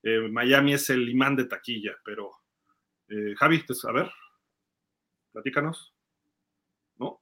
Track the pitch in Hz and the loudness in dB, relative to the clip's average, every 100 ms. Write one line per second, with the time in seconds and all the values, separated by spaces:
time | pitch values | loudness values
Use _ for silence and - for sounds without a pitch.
0 | 110 113 113 113 123 139 143 143 - 127 | -2 0 0 0 4 6 6 2 0 0
1 | 120 127 135 135 123 101 - 117 101 - | 2 2 2 0 -2 -6 -8 -8 -8 -10
2 | - 104 98 - _ _ _ _ _ _ | -12 -12 -14 -16 _ _ _ _ _ _
3 | - 107 104 104 147 160 - 123 117 120 | -10 -6 -6 2 4 4 0 -8 -4 -2
4 | 185 - - _ _ _ _ _ _ _ | -4 -8 -20 _ _ _ _ _ _ _
5 | _ _ _ 110 131 143 156 165 - _ | _ _ _ -10 -4 -2 -2 -4 -14 _
6 | _ _ _ _ _ _ _ _ _ - | _ _ _ _ _ _ _ _ _ -12
7 | 123 - | -10 -12